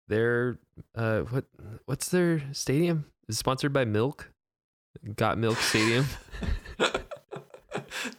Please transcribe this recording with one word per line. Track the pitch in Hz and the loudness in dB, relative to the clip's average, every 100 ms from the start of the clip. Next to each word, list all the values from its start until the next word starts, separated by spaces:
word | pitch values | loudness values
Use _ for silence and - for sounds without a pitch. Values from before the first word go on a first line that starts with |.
| - | -2
their, | 107 117 120 123 117 _ - - | 2 2 2 0 -4 _ -20 -14
uh, | - 113 110 | -4 0 0
what, | 76 131 - - 98 113 - | 0 -4 -4 -12 -16 -14 -6
what's | 135 - | -4 0
their | 180 175 165 139 | 2 4 2 -2
stadium? | 139 - 135 175 160 147 _ - | -6 0 2 4 2 -2 _ -6
Is | 110 | -2
it | |
sponsored | - 131 147 | 0 0 2
by | 139 120 | 2 2
Milk? | 104 127 - - _ _ _ _ _ _ - 107 107 | 4 2 0 -14 _ _ _ _ _ _ -16 -10 0
Got | 110 87 | 0 2
Milk | 113 110 | 2 2
Stadium? | - 110 110 117 139 - - - - - - - | 2 2 4 4 0 -4 -12 -8 -4 -4 -4 -2
<laughs> | - - - - - - - - - - - - 240 | -2 -2 -8 -16 -16 -18 -16 -20 -12 -12 -10 -10 -8